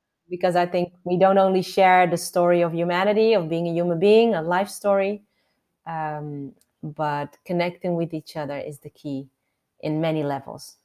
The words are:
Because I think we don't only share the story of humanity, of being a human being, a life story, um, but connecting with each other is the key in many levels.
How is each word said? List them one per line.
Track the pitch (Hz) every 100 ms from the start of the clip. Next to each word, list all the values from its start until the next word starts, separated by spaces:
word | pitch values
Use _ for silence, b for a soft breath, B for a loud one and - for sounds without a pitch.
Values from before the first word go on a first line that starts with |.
| _ _ _
Because | 175 185 175
I | 175
think | 180 175 -
we | - 180
don't | 190 196
only | 190 190
share | 180 - 190 185 180
the | 170
story | - - 175 175
of | 170
humanity, | 165 175 175 196 208 220
of | 220 160
being | 165 170
a |
human | 170 175 170
being, | 196 214 233 190
a |
life | 160 180 202
story, | - 202 196 196 208 _ _ _ _ _ _ -
um, | 160 156 151 147 147 139 - _ _
but | 156 151 151 147 147 -
connecting | - 175 175 180 180 170
with | 165
each | 160 - 165
other | 143 143
is | - 147
the | 143
key | - 151 135 139 _ _ _ _ _
in | - 156
many | 165 156
levels. | 143 139 139 117 - -